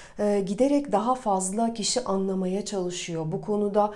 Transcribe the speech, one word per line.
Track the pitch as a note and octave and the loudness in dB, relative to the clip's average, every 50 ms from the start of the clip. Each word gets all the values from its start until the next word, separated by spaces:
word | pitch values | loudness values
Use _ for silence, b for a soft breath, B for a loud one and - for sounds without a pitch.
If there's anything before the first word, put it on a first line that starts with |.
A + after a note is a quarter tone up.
| B B B - | B B B -2
e, | G#3 G#3 G3+ G3+ F#3+ | 0 2 2 2 0
giderek | F#3 G#3 G#3+ B3+ C#4+ C#4+ C#4+ C#4+ A#3 | 0 2 2 4 4 4 2 2 2
daha | G3+ G3 A3 B3 B3+ | 0 0 2 2 0
fazla | B3+ - G#3+ F#3+ F#3+ F#3 F#3+ G3 A3+ A#3 A#3 A#3 | 0 0 0 0 0 0 -2 0 0 0 0 0
kişi | A3 F#3+ - - B3 - | -2 -2 -2 0 -2 0
anlamaya | G3 G3 G3 F#3+ F#3+ F#3 F#3+ F#3 F#3 F#3 G3+ G3 | 0 0 0 0 0 0 0 0 0 -2 -2 -4
çalışıyor. | - G#3 F#3+ F3+ F3+ F3 - - F3 E3 D#3+ D#3 D#3+ | -4 -4 -4 -2 -4 -4 -6 -6 -6 -4 -4 -4 -4
Bu | F#3 - | -4 -4
konuda | D#3 G#3+ G#3 G#3 G#3 G#3 F#3+ G#3 G#3 G#3 G#3 | -4 -2 0 0 0 2 4 2 2 2 0